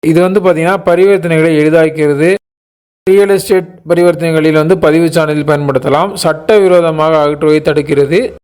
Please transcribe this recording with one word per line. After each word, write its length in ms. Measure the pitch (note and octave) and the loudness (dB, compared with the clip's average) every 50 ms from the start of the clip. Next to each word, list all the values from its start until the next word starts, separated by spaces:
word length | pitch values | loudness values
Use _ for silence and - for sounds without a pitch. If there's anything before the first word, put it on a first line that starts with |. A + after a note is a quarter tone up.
| - D#3 | 0 0
இது 100 | D#3+ E3 F3+ | 0 2 0
வந்து 140 | - F#3+ G3+ F3+ | 0 0 0 0
பாத்தீங்கன்னா, 300 | F#3 F3 D#3 D#3+ F3 G3 F#3+ - - | 0 0 0 0 -2 -2 -2 0 -2
பரிவர்த்தனைகளை 600 | F3 F3 F#3 G3 G3+ F#3 D#3+ E3+ E3 D#3+ D#3+ E3 D#3+ D3+ | 0 2 2 2 2 0 0 -2 0 0 0 0 0 0
எளிதாக்கிறது. 680 | D3+ D#3 D#3+ E3 D#3+ D#3+ D#3+ D#3 D3+ D3 D3 C#3 D#3 E3+ F#3+ G#3 _ _ _ _ _ _ _ _ _ _ _ _ _ - | 0 2 2 2 2 2 0 -2 -2 -2 0 0 0 0 0 -2 _ _ _ _ _ _ _ _ _ _ _ _ _ 0
ரியல் 240 | F#3+ G3+ G3+ G3+ G3 | 2 2 2 2 0
எஸ்டேட் 360 | F#3+ - - G3 F#3 E3+ E3 - - _ D3+ | -2 0 0 -2 -2 -2 -4 -18 -20 _ -2
பரிவர்த்தனைகளில் 720 | E3+ E3+ F3 F3 E3+ D3 E3 E3 D#3+ D#3+ D#3 D#3+ D#3 D#3 | 0 2 2 0 0 0 -4 -2 -2 0 0 2 0 0
வந்து 140 | D3+ D#3+ F#3+ F#3 D#3+ | 2 0 0 0 2
பதிவு 220 | D#3 D3+ E3 E3+ E3 D#3+ | 0 2 2 0 0 0
சான்றிதழ் 340 | E3+ D#3+ D3+ D3+ D3+ C#3+ D3 | -2 -2 -2 -2 -4 -2 -2
பயன்படுத்தலாம். 600 | D3+ C#3+ C#3+ C#3 C3 C3 - D3+ C3+ D3 F3 G3+ G3 F3 - | -2 -2 -2 -2 -2 -2 -2 0 0 0 -2 -2 -6 -4 -4
சட்டவிரோதமாக 960 | E3+ D#3 D#3 - - A3 G#3 G3 F#3 F3+ F3 E3+ E3 D#3+ D#3 D#3 D#3+ D#3+ D#3 D3 | -4 -4 -4 -2 0 2 2 4 4 2 2 2 0 0 0 0 0 2 0 0
அகற்றுவதை 380 | D3 D3 C#3+ E3 D3+ D3+ D#3 D3 D#3+ | 0 -2 -2 0 0 0 0 0 0
தடுக்கிறது. 500 | D3 D3 D3 C#3 D3+ C#3 C#3+ C3+ D#3+ F#3+ B3+ - - - | -2 -2 -2 -2 0 0 0 0 0 -2 -2 -4 -10 -14